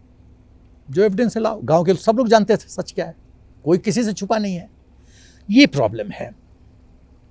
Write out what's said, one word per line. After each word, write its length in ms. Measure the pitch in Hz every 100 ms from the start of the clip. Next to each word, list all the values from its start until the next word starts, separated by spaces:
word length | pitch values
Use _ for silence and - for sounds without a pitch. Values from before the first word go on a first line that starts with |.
| _ _ - - _ _ _ _ -
जो 140 | 139
evidence 320 | 208 190 233 226
है 60 |
लाओ, 180 | 220 214
गांव 220 | 117 160
के 100 | 175
सब 220 | 185 - 220
लोग 120 | 233
जानते 260 | 220 208
थे 140 | 208 -
सच 240 | - 175
क्या 140 | - 170
है, 100 | - - - - -
कोई 140 | 139 175
किसी 260 | 214 196
से 80 | 220
छुपा 260 | 190 196 220
नहीं 180 | 208 175
है। 140 | 202 _ _ _ _ - - _ -
ये 160 | 220 285
problem 440 | 143 107 110 104
है। 320 | - - - _ _ - _ - - _ _ _